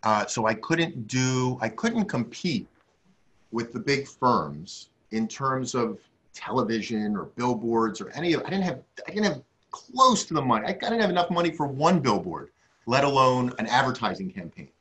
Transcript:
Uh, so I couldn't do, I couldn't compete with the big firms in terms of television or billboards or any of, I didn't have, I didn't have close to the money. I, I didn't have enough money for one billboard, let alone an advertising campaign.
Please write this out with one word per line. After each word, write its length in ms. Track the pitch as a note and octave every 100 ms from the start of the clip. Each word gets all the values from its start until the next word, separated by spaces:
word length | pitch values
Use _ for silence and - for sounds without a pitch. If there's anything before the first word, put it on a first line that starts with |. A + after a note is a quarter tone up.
Uh, 220 | A2 G#2+ G2+
so 200 | - A2
I 80 |
couldn't 540 | A2+ - D#3+ E3 C3 G#2+
do, 500 | B2+ B2+ B2+ B2+ B2+
I 100 | A2+
couldn't 360 | - A3+ A#3 G3+
compete 640 | C3+ A2+ - F#3 A#2+ - _ _ _ _ _ _ _ _
with 220 | A2+ -
the 60 | B2+
big 280 | A2 C#3 C#3
firms 840 | - B2+ A2+ D2+ D2 F2+ - - _ _
in 160 | A2 A2+
terms 480 | - C3+ C3 B2 B2+
of 220 | A2+ G2+ _ _ _
television 840 | - - A#2 A2+ A2+ G2 A2+ G#2 G2+
or 60 | D#2+ -
billboards 640 | B2 A#2+ A#2 A#2 A2+ G2+
or 100 | G2
any 220 | C#3 E3+
of, 80 | D3+ -
I 40 |
didn't 140 | F#3+
have, 180 | F3+ C3 - - -
I 40 |
didn't 140 | G3+ G#3
have 160 | C#3+ - _ _
close 520 | - - B3 B3+ A#3 -
to 80 |
the 80 | D#3
money. 240 | C3+ A2 G#2+
I, 40 |
I 40 |
didn't 280 | G3+ - A#3
have 80 | G3+
enough 220 | F3+ F3
money 200 | F3 E3+
for 160 | D#3+ D3
one 320 | C3 D#3 F3+
billboard, 520 | C3 G#2 F#2 D#2+ - _ _ _ -
let 180 | B2+
alone 500 | C#3+ C#3 C3 B2+ B2 -
an 80 | A2+
advertising 680 | A#2+ C3 - A2 F2+ F#2+
campaign. 380 | - E2 - D2+ _